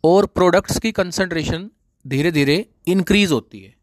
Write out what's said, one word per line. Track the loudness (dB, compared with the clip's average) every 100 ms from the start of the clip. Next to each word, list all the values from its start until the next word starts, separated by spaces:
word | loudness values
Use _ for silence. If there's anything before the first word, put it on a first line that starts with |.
और | 4 4 2
प्रोडक्ट्स | 2 2 2 0 -4
की | -4
कंसंट्रेशन | -4 -6 -4 -4 -4 -4 -6 -8 _ _ _
धीरे | -6 -2 0
धीरे | 2 2 0 -2 _ -2
इंक्रीज | -2 2 2 2
होती | 0 -4 -20
है | -20 _